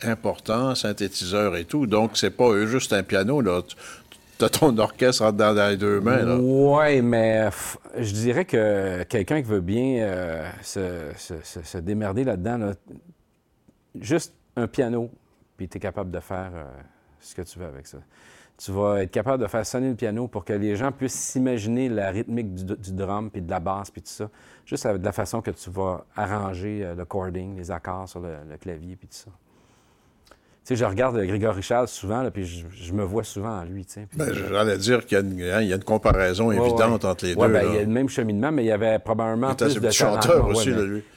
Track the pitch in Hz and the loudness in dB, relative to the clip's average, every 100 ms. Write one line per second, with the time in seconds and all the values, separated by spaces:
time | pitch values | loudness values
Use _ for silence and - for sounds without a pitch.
0 | 110 110 104 87 - 113 131 123 107 101 | -4 -2 -2 -4 -2 0 0 -2 -2 -2
1 | 98 - 87 104 104 87 85 147 127 107 | -4 -4 -2 0 2 0 -2 -2 2 4
2 | 110 - 101 - 123 101 110 127 - 104 | 4 2 0 4 4 4 2 0 2 0
3 | 92 98 98 147 104 90 - - - - | 2 2 2 2 2 2 -2 -10 -18 -20
4 | - - _ - 110 - 156 110 104 - | -20 -20 _ 0 2 4 4 4 2 4
5 | 127 120 110 104 107 104 101 101 104 101 | 2 4 4 4 4 6 4 2 2 2
6 | 107 127 110 123 127 135 139 147 151 139 | 2 2 4 2 4 4 6 6 6 4
7 | 120 117 113 110 107 - - - - 120 | 4 4 4 4 2 -2 -8 -12 -12 -6
8 | 113 104 120 123 185 120 107 101 95 90 | -4 0 0 0 2 2 2 2 0 -4
9 | 87 113 92 151 120 104 87 113 131 127 | -4 -2 0 -2 0 -2 0 0 0 0
10 | 107 92 90 80 80 87 - 104 92 87 | 0 -2 -4 -6 -8 -12 -10 -6 -6 -6
11 | 76 - - 82 - 92 80 98 85 107 | -10 -12 -12 -14 -12 -14 -12 -8 -4 -4
12 | 104 98 131 95 92 120 104 98 - - | -2 -2 -2 -2 -4 -4 -4 -6 -14 -20
13 | 175 _ _ _ _ _ _ _ _ - | -20 _ _ _ _ _ _ _ _ -14
14 | 110 160 - _ _ - 113 - 120 120 | -2 -2 -2 _ _ -4 -2 0 0 -2
15 | 117 - _ _ _ - 92 95 95 98 | -4 -10 _ _ _ -14 -12 -8 -6 -6
16 | 92 85 - 92 95 87 71 69 69 _ | -6 -8 -8 -10 -10 -12 -14 -18 -20 _
17 | _ _ - - 87 87 87 67 - 69 | _ _ -18 -14 -14 -14 -14 -14 -18 -20
18 | - _ - - _ _ - 98 104 101 | -20 _ -20 -20 _ _ -6 0 2 2
19 | 95 117 107 131 104 117 104 127 131 117 | 0 -2 0 0 0 -2 -4 -2 -2 -2
20 | 113 107 123 104 - 104 104 101 135 135 | -4 -4 -6 -8 -4 -2 0 0 -2 -4
21 | 131 - - 131 127 123 104 120 131 107 | -6 -6 -6 -2 0 0 -2 -2 0 -2
22 | 98 98 - 117 110 92 92 104 95 92 | -2 -4 -4 -4 -4 -6 -8 -8 -8 -6
23 | 95 104 107 101 85 92 87 98 101 - | -4 -4 -6 -8 -6 -4 -2 -4 -6 -14
24 | - - 104 - - - - - 117 98 | -16 -12 -12 -12 -20 -20 -10 -4 -2 0
25 | 101 98 98 117 - 87 - 92 95 87 | -2 -2 -4 -4 -6 -8 -8 -4 -2 -4
26 | - - 98 104 98 90 104 104 92 85 | -8 -6 -4 -2 -4 -6 -6 -6 -6 -8
27 | 85 101 90 90 92 98 87 87 - 92 | -6 -6 -4 -6 -8 -10 -10 -8 -8 -8
28 | 95 90 87 76 76 76 95 85 85 92 | -10 -10 -10 -12 -14 -14 -12 -12 -12 -16
29 | - - - - _ _ _ _ _ _ | -20 -20 -20 -20 _ _ _ _ _ _
30 | _ _ _ - _ _ - 123 113 95 | _ _ _ -20 _ _ -4 0 2 2
31 | 127 117 95 104 107 95 92 120 120 - | 2 2 0 0 0 -2 0 0 0 -4
32 | 95 113 127 101 90 87 82 98 85 101 | -4 -2 -4 -4 -8 -8 -14 -14 -6 -4
33 | 98 107 107 101 107 104 85 98 92 - | -2 -2 -4 -6 -6 -8 -8 -10 -12 -16
34 | 104 151 143 101 92 98 107 95 98 123 | -12 -6 -4 -4 0 2 2 2 4 2
35 | - 101 98 92 90 101 104 92 - 107 | 4 2 2 -2 0 2 2 0 2 2
36 | 110 95 92 92 113 110 120 117 113 113 | 4 6 4 4 2 4 4 6 4 4
37 | 95 90 90 87 117 107 104 104 107 117 | 0 0 0 4 4 6 4 2 2 2
38 | 135 135 113 101 135 156 113 104 113 110 | 0 0 0 0 0 2 2 2 2 2
39 | 104 110 113 113 131 131 120 120 110 104 | 0 0 0 0 0 2 2 2 2 2
40 | 120 104 110 151 101 110 120 113 98 104 | 2 4 4 6 6 2 2 2 0 -4
41 | - | -8